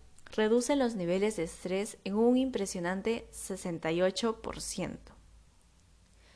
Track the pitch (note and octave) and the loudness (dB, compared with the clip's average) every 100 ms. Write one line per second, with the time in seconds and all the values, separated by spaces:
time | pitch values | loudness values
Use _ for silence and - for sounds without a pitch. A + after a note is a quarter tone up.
0 | - - - - G#3+ A#3+ A#3+ C#4+ A#3+ A3 | -20 -20 -6 2 4 4 4 2 2 0
1 | E3+ F#3 G#3+ G#3 E3 - F3+ F#3+ A3 - | 0 2 2 0 -4 -6 -4 -2 -4 -8
2 | G3 G#3 A#3+ B3+ C4 B3 G3 F#3 F3 F#3+ | -4 2 4 6 2 0 -4 -2 -2 -2
3 | A3 A#3 - - - F#3+ F3+ E3 D#3+ E3+ | -2 -2 -6 -12 -10 -6 -6 -4 0 2
4 | F#3 F#3+ A#3 A3 - - - - E3+ - | 2 2 -2 -2 -6 -8 -8 -6 -6 -8
5 | - - - - - _ - _ - _ | -14 -20 -20 -20 -20 _ -20 _ -20 _
6 | - - - | -20 -20 -20